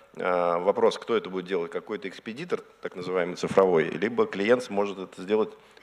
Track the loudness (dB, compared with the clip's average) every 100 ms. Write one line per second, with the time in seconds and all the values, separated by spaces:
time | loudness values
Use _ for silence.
0 | _ -6 0 2 2 2 2 4 4 2
1 | -2 -2 -2 -6 -4 -4 -2 -6 -8 -8
2 | -8 -12 -12 -10 -6 -8 -8 _ -12 -8
3 | -2 0 -2 -2 2 4 6 4 2 -2
4 | -2 0 0 0 2 2 2 -4 -4 -4
5 | -12 -10 -2 0 0 -6 -20 -14